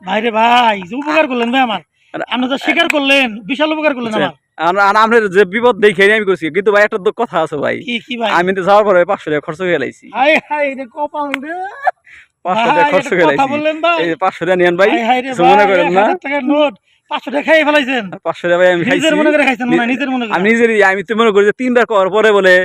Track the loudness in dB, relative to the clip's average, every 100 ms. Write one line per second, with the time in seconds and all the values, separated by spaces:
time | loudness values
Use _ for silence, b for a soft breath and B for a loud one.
0 | -6 -4 -2 0 2 4 2 0 -6 -10
1 | -2 0 0 -2 -2 0 -2 -4 -10 _
2 | _ -12 -6 -4 -4 -4 -2 0 0 0
3 | 0 0 0 -6 -8 -4 -2 -2 -4 -4
4 | -6 -4 -4 -6 _ -6 -2 2 2 2
5 | 2 2 2 2 0 2 0 2 0 2
6 | 2 2 0 -2 -4 -4 0 2 2 0
7 | -4 -4 -4 -2 -2 -4 -4 -6 -6 -10
8 | -8 -6 -2 0 0 0 2 4 4 2
9 | 2 -2 -4 -4 -4 -6 -2 -2 -4 -10
10 | -10 -2 0 0 -2 -4 -4 -6 -12 -10
11 | -8 -6 -8 -8 -10 -10 -12 -8 -6 -6
12 | _ B B _ -6 -2 0 2 2 0
13 | 0 0 2 2 0 -2 -4 -2 -2 0
14 | -2 -2 -4 -2 -2 2 2 2 2 2
15 | 0 -2 -2 0 4 4 4 2 2 2
16 | 0 0 -4 -4 0 0 0 -2 _ _
17 | -10 -10 -6 -4 0 2 2 0 0 -4
18 | -6 -10 -8 -4 0 2 4 2 0 0
19 | 0 0 2 2 0 -2 0 0 0 -2
20 | -4 -4 -2 0 2 2 2 2 2 0
21 | -2 0 2 2 2 0 0 0 2 0
22 | 0 2 2 4 6 4